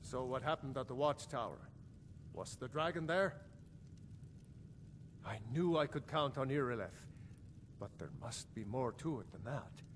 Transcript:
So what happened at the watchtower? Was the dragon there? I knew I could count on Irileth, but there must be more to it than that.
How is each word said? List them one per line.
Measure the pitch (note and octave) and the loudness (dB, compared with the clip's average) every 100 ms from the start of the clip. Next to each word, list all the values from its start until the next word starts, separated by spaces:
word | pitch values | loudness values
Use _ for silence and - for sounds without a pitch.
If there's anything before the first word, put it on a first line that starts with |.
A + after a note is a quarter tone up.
So | - B2+ | -4 -2
what | B2+ B2+ | 0 2
happened | B2+ D#3 C#3 C3+ | 4 2 2 -2
at | A2+ | 0
the | |
watchtower? | B2+ D3 C#3 - C3+ G#2+ C#2 - - - - - - - | 4 4 4 0 0 0 -2 -10 -12 -14 -14 -14 -12 -10
Was | - F2+ | -6 -6
the | - B2+ | -4 -2
dragon | D3 D#3+ E3+ D#3+ | 2 2 2 4
there? | F3 F#3+ - - - - - - - - - - - - - - - - - - - | 6 6 2 -10 -14 -14 -14 -14 -14 -12 -12 -12 -14 -14 -12 -12 -14 -14 -14 -14 -10
I | - A2 G#2+ | -6 -4 0
knew | C3+ F3 E3 | 4 8 8
I | C#3+ | 6
could | D3 C3+ | 4 2
count | D#3 C#3+ C3 | 4 4 4
on | C3 | 4
Irileth, | C#3+ C3 A#2+ F2+ - - - - - - - - - | 4 4 4 0 -4 -12 -10 -12 -12 -12 -14 -14 -8
but | G2+ - | -8 -6
there | D2+ - | -6 -4
must | A#2+ - - | -4 -6 -6
be | - | -6
more | G#2 B2 B2 | -2 2 2
to | A2 E3 C#3 | 0 -2 -2
it | F#2 | -4
than | D#2+ | -8
that. | - A#2+ - - - | -4 -4 -4 -12 -12